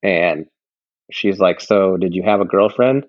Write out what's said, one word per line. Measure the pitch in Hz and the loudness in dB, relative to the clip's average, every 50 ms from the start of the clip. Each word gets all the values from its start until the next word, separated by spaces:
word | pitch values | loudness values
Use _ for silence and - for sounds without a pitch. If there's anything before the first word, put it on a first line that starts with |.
| - | 0
and | 104 92 85 85 87 80 76 80 _ _ _ _ _ _ _ _ _ _ _ _ _ | 0 0 2 0 0 -2 -4 -8 _ _ _ _ _ _ _ _ _ _ _ _ _
she's | - - - 104 98 95 | -14 -6 -4 -4 0 2
like, | 98 90 87 - | 2 0 0 -2
"So | - - 107 101 98 95 95 92 | -2 0 2 2 2 2 0 0
did | 90 92 85 | -2 -2 -2
you | 92 90 | -2 0
have | 107 104 101 | 0 0 0
a | 101 | 0
girlfriend?" | 85 - 98 101 107 - - 123 127 135 139 139 | 0 2 2 2 2 2 0 0 2 2 0 -4